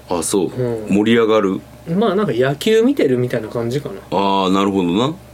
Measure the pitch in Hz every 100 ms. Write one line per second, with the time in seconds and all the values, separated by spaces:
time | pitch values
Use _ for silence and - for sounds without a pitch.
0 | - 180 - 101 82 - 123 117 104 98
1 | 107 117 113 110 98 92 - - - 175
2 | 220 185 202 117 135 143 220 220 240 285
3 | 247 123 123 120 107 120 117 135 139 98
4 | - 90 98 98 95 98 101 98 87 92
5 | 135 180 -